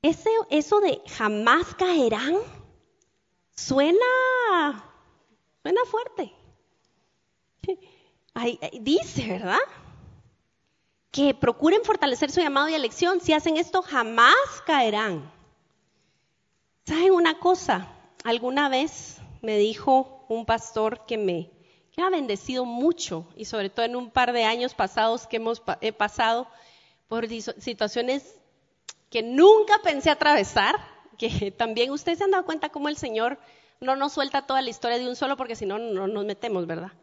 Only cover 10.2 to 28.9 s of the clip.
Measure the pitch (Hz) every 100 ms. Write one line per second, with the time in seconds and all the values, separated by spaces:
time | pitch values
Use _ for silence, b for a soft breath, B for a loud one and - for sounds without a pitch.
10.2 | _ _ _ _ _ _ _ _ _ -
11.2 | 277 - 247 233 302 403 480 415 285 247
12.2 | 294 359 330 285 320 311 240 - 349 370
13.2 | 349 311 330 311 339 370 359 277 226 233
14.2 | 240 440 554 - - 294 233 208 214 165
15.2 | 147 _ _ _ _ _ _ _ _ _
16.2 | _ _ _ _ _ _ - 311 370 359
17.2 | 339 320 349 359 - 185 185 - _ _
18.2 | 233 233 247 269 285 262 311 - - -
19.2 | - - 220 214 208 220 - 262 262 -
20.2 | - 226 226 226 - - 220 240 - 226
21.2 | 202 170 170 _ b b b - 370 359
22.2 | 262 202 - 254 247 240 294 339 - 165
23.2 | 165 - 214 220 196 214 233 247 240 254
24.2 | 247 240 220 233 247 - 190 - 220 233
25.2 | - 226 226 233 - - 220 214 208 -
26.2 | 226 233 254 b b b b b _ 226
27.2 | 226 226 208 - 247 214 214 240 247 269
28.2 | - - _ _ _ _ -